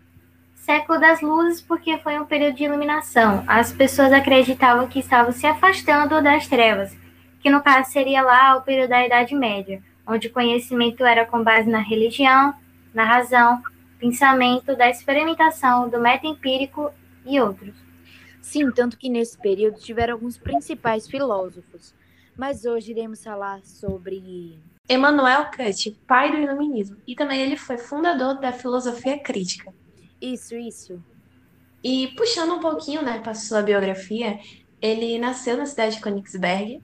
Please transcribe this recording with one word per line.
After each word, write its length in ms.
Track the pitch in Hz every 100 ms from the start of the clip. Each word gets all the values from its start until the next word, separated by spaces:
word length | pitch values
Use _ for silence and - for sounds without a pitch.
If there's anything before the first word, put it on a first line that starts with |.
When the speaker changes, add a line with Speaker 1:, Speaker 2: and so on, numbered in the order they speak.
| _ _ _ _ _ _
Speaker 1:
Século 440 | - 302 294 320
das 220 | 320 320
luzes 400 | 302 311 339 339
porque 380 | - 330 - 311
foi 200 | 311 294
um 60 | 294
período 300 | 302 294 262
de 80 |
iluminação. 840 | 294 285 294 302 - 247 220 196 -
As 240 | 220 240
pessoas 400 | - 269 269 269
acreditavam 760 | 277 269 262 254 254 254 240 254
que 120 | 269
estavam 320 | - 240 233
se 140 | 247 302
afastando 760 | 302 381 381 - 294 285 311
das 240 | 285 302 -
trevas, 500 | 247 226 196 196 - - _ _ _
que 120 | 285
no 100 | 285
caso 300 | 285 262 262
seria 320 | 285 269 269
lá 340 | 262 247 269 262
o 60 |
período 260 | 262 262 254
da 160 | 247 247
Idade 300 | 240 254 285
Média, 460 | 233 202 190 196 - _ -
onde 220 | 226 226
o 60 |
conhecimento 720 | 247 240 240 240 247 233 233 247
era 180 | 233 233
com 180 | 233
base 260 | 226 220 220
na 100 | 220
religião, 720 | 202 220 226 247 269 262 277 277 _ _ _
na 120 | 220 220
razão, 560 | 247 240 247 240 247 - - _ _
pensamento, 800 | 240 240 269 262 247 247 - 254
da 120 | 247
experimentação, 1000 | 247 - 277 320 330 311 320 262 247 247
do 100 | 233
método 320 | 240 262 311
empírico 580 | 294 262 262 277 - 294 - _ _ 247
e 120 | 277
outros. 380 | 214 190 196 - _ _ _ - - _
Speaker 2:
Sim, 300 | - 302 277
tanto 260 | 233 240 -
que 120 | 262
nesse 280 | 240 233 -
período 400 | 202 190 214 214
tiveram 360 | - 226 233
alguns 240 | 233 240 -
principais 680 | - 277 - 277 233 220 220
filósofos. 880 | 269 269 196 185 180 - 170 _ _ _ _ _ -
Mas 260 | 262 240
hoje 280 | 233 233 214
iremos 300 | 226 226 214
falar 380 | 220 208 196 196
sobre 960 | _ _ 202 190 185 190 185 180 170 160 _ _ -
Speaker 3:
Emmanuel 600 | 254 285 294 262 247 196
Kant, 400 | - 233 196 214 - -
pai 240 | 254 294
do 60 | 302
iluminismo, 580 | 285 277 302 247 196 202 -
e 80 |
também 280 | 247 285 269
ele 160 | 269 302
foi 200 | - 240
fundador 640 | - 294 349 285 254 269
da 140 | 262
filosofia 640 | 247 254 247 247 240 262 285
crítica. 540 | 285 208 185 - - - _ _ _ _
Speaker 2:
Isso, 340 | 254 247 - 233
isso. 480 | 233 - - 180 170 _ _ _ _ _ _ _
Speaker 3:
E 240 | 254 262 262 -
puxando 380 | 466 381 330
um 60 | 349
pouquinho, 400 | 320 311 - 302
né, 180 | 269 226
pra 140 | 226
sua 280 | 214 - 214
biografia, 800 | 208 202 190 190 - 214 233 208 - - _ _
ele 380 | 220 220 233 233
nasceu 380 | 240 254 240 247
na 80 | 277
cidade 320 | - 220 214
de 40 |
Königsberg, 800 | 214 202 - 190 180 190 208 254